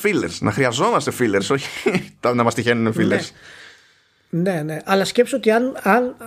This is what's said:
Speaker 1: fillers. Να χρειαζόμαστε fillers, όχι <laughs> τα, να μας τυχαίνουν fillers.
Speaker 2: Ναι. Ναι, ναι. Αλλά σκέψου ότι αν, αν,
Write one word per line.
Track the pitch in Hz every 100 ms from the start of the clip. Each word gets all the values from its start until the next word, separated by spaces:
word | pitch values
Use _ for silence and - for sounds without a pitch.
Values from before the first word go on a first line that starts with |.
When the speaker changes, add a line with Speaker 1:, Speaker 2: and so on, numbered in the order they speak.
Speaker 1:
fillers. | 208 165 85 -
Να | 107
χρειαζόμαστε | 107 131 113 208 208 131 -
fillers, | 120 196 190
όχι | 139 - - 208 139
<laughs> | - -
τα, | 120
να | 123
μας | 117
τυχαίνουν | 120 117 117 113 110
fillers. | 185
Speaker 2:
Ναι. | 202 - - - - - - _ _ _ _ -
Ναι, | 165 180 170
ναι. | 151 156 -
Αλλά | 196 185
σκέψου | - 240 262
ότι | 220
αν, | 226 254 -
αν, | 202 220 247 -